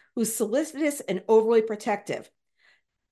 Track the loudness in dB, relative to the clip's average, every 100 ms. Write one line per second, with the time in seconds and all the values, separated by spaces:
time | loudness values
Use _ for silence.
0 | _ -4 -2 -2 0 0 -2 -2 -4 -4
1 | -6 -6 4 4 6 2 2 -4 -4 -4
2 | -4 -10 -10 _ _ _ _ _ _ _
3 | _